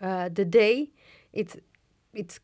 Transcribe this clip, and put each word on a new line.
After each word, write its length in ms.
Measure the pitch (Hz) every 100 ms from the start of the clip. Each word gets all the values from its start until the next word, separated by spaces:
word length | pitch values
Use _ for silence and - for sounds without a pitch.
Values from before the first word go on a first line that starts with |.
uh, 280 | 190 185 180
the 160 | 170 175
day, 460 | 226 214 247 294 _ _ - _
it's, 240 | 208 202 - _ _ _ _ _
it's 260 | 214 175 -